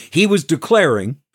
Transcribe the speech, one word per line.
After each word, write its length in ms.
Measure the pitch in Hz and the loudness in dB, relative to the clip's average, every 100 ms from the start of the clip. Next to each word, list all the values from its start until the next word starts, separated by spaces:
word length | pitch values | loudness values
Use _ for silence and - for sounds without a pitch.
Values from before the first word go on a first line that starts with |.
| - | -6
he 140 | 165 208 | 0 2
was 200 | 196 - | 0 0
declaring 720 | 170 - 226 170 107 98 139 _ | -4 0 2 2 0 -4 -10 _